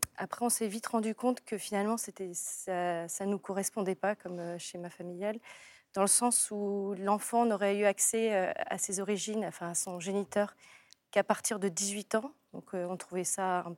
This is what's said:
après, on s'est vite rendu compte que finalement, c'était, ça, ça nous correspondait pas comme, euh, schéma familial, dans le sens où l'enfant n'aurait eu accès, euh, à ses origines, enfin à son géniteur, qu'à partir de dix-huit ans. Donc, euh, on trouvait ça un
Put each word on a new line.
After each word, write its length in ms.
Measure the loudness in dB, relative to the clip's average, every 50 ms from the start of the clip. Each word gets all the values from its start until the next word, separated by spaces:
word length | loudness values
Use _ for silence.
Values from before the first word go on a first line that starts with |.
| -6 -8 _ -8
après, 280 | -8 -6 -4 -2 0
on 40 | 0
s'est 180 | 2 0 0 -2
vite 180 | -2 -4 -4 -2
rendu 280 | 0 0 0 0 -2
compte 280 | 0 0 0 0 0 -4
que 140 | -6 -8 -6
finalement, 400 | -4 -2 0 0 2 2 0 -2
c'était, 340 | -4 -6 -8 -8 -8 -8 -6
ça, 720 | -6 -8 -8 -8 -8 -6 -4 -2 0 0 0 0 -2 -4 -6
ça 180 | -6 -2 0
nous 140 | 0 0 0
correspondait 560 | -2 -2 -2 -2 -2 -2 -2 0 0 0 0
pas 180 | 0 0 0 0
comme, 220 | -2 -4 -8 -8 -6
euh, 180 | -6 -6 -6 -6
schéma 300 | -8 -10 -8 -10 -10 -10
familial, 460 | -10 -10 -10 -10 -8 -4 -4 -4 -4 -4 -8 -14 -18 -20 -20 -20 -20 -20 _ _ 0
dans 60 | 2
le 60 | 4 6
sens 420 | 6 6 6 4 4 2 2 0
où 420 | -2 -2 -2 0 0 0 -2 -2 -4 -2
l'enfant 460 | 2 2 2 2 2 2 2 4 4
n'aurait 320 | 4 4 4 4 2 4 4
eu 80 | 4
accès, 500 | 4 4 4 2 2 4 4 2 4 4
euh, 160 | 4 2 2 0 -2 -4 -4
à 100 | -2 -2
ses 220 | -2 -2 -2 -2
origines, 440 | 0 0 0 0 0 0 0 0 0
enfin 240 | -2 -4 -4 -6 -2
à 40 | -2
son 240 | -2 -2 -2 -4 -4
géniteur, 560 | -4 0 0 0 0 0 2 0 0 0 -2 -10 -20 -20 -20 -20 -20 _ -20 -20 _ _
qu'à 120 | 2 4 4
partir 340 | 4 2 0 0 -2 -2 0
de 100 | 0 0
dix-huit 440 | 0 0 -2 -2 -2 -4 -2 0 0
ans. 160 | 0 0 -2 -8 _ _ _ -14
Donc, 200 | -14 -12 -6 -4
euh, 140 | -4 -2 -2
on 80 | -4 -6
trouvait 260 | -8 -6 -4 -2 -2
ça 360 | -2 0 0 2 2 2 2
un 160 | 0 -2 -8